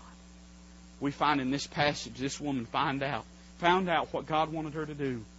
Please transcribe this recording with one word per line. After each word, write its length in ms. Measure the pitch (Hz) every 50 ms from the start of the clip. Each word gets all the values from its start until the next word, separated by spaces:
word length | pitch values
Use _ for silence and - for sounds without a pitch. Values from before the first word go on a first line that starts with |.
| - - - - - - - - - - - - - - - - - - - -
We 100 | 131 143
find 300 | 135 - 156 147 151 139
in 100 | 131 127
this 160 | 139 143 - -
passage, 460 | - 160 147 147 147 - - 120 113
this 260 | 120 131 139 - -
woman 260 | 143 147 139 127 113 104
find 360 | - 131 143 160 135 139 139
out, 220 | 139 135 - - - - - - - - -
found 320 | 170 170 180 185 190 175
out 240 | 165 151 127 - -
what 140 | 143 135 143
God 220 | 156 156 160 156
wanted 260 | 156 160 156 151 143
her 100 | 160 156
to 100 | 151 151
do, 300 | 143 143 135 127 117 104 - -